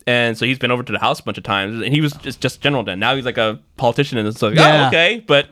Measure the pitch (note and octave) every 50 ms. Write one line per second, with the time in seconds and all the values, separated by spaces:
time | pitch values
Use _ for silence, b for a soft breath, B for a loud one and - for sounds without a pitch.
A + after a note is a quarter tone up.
0 | - B2+ B2 A#2+ A#2+ A#2 A2+ A2+ A#2 B2 C3 B2+ C3 A#2+ B2 B2 A#2+ - G#2 F#2+
1 | A2 A#2+ D3+ - - - G2+ - - - G2+ G2 G2 G2+ A2+ A#2 A2 A#2 C#3 D3+
2 | D#3 D3 C#3+ - - C3+ B2 - - B2+ - - - C#3+ C#3+ B2+ G#2 G2+ F2+ F#2+
3 | A2 A#2+ C3+ C#3 B2 B2 A2 B2 A2+ A2 G#2+ C#3+ _ _ _ - B2+ A#2+ A#2 -
4 | C#3+ - C3 A#2 G#2+ G#2+ G#2+ - B2 G#2+ G#2+ D#3 - D#3 D3+ D3+ C#3 B2+ B2+ E3
5 | E3+ F#3 A3+ A#3 A3 - D3 C#3+ D3 -